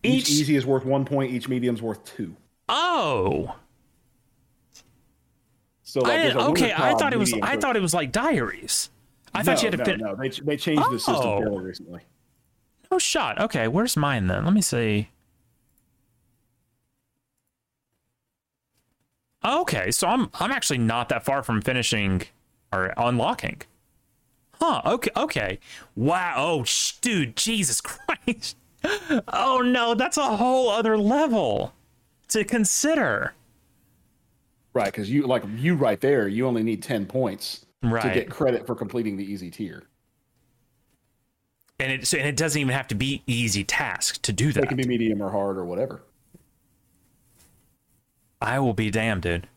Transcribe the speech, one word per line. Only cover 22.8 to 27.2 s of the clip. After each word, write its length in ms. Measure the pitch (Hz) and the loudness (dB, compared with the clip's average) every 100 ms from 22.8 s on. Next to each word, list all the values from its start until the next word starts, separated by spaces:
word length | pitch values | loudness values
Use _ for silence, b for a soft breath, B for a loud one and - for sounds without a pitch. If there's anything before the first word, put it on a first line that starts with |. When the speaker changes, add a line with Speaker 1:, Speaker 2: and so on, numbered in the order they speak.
| 92 - | -2 0
Speaker 2:
unlocking. 680 | 120 123 135 247 - - - _ _ _ _ _ _ _ _ - | 0 2 0 -2 -6 -10 -18 _ _ _ _ _ _ _ _ -2
Huh, 220 | 330 185 | 0 2
okay, 260 | - 233 - - | 0 0 -2 -2
okay. 420 | 262 - 101 98 B B B | -2 -2 -4 -6 B B B
Wow, 400 | - 127 175 175 127 | -2 0 0 0 -2
oh, 280 | 151 160 | 0 0
sh-, 280 | 117 - - - | 0 -2 -2 -2
dude, 360 | 240 208 | -2 0